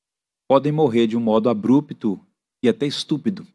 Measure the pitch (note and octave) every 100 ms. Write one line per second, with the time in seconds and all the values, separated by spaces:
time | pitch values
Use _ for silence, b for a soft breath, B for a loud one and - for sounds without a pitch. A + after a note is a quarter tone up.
0 | _ _ _ _ - C3+ C#3 D3+ D3+ A2+
1 | A#2 A#2 A2+ A2 A#2 A2 A2+ C3+ D3 -
2 | A2 F#2 - _ _ _ B2 - C#3+ -
3 | - D3+ A#2 F#2+ -